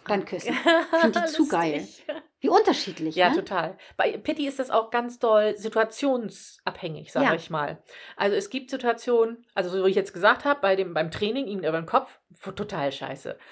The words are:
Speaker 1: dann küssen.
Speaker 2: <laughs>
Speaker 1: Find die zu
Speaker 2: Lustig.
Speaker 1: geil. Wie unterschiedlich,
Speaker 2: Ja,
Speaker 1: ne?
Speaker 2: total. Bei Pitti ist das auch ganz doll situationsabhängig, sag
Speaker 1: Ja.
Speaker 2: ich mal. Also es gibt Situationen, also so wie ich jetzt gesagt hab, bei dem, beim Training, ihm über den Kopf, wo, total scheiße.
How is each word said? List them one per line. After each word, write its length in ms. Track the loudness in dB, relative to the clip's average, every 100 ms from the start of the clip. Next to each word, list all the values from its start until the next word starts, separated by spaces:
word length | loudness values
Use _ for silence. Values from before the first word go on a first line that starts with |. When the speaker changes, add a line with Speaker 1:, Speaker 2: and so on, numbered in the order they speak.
| -2
Speaker 1:
dann 180 | -2 -2
küssen. 300 | -6 -4 0
Speaker 2:
<laughs> 460 | 4 4 4 2
Speaker 1:
Find 140 | 4 2
die 100 | 0
zu 180 | 0
Speaker 2:
Lustig. 60 | 2
Speaker 1:
geil. 380 | 2 0 -4 -8 -14 -12 -12 -16 _
Wie 60 | 4
unterschiedlich, 680 | 4 4 2 -2 -6 -2 2
Speaker 2:
Ja, 120 | 4
Speaker 1:
ne? 60 | 2
Speaker 2:
total. 420 | 0 -2 -2 -6 -8 -2
Bei 200 | 0 -2
Pitti 300 | -4 -4 -4
ist 120 | -4
das 120 | 0
auch 200 | 0 2
ganz 280 | -2 -2 -2
doll 360 | 4 4 4 0 -2 0 0 0 0 0
situationsabhängig, 880 | -4 -12 -18 -10 -8 -8 -8 -10 -4
sag 120 | 0
Speaker 1:
Ja. 100 | 2
Speaker 2:
ich 160 | 2 -2
mal. 280 | -4 -4 -8 _ -20 -14 -2
Also 200 | 0 0
es 140 | -2
gibt 200 | -8 -8
Situationen, 720 | -4 -2 -2 2 2 2 -2 _ -4
also 140 | -2
so 160 | 2 2
wie 40 |
ich 60 | 2
jetzt 180 | 0
gesagt 320 | 2 2 4 2
hab, 160 | 2
bei 140 | 2 2
dem, 180 | 0
beim 180 | -2 -4
Training, 360 | -2 -4 -2 -4
ihm 120 | -4
über 120 | -2
den 140 | -2 0
Kopf, 340 | 0 0 -10 _
wo, 220 | -16 -12
total 400 | -10 -8 -4 -4
scheiße. 460 | -4 -8 -10 -12 -12 -16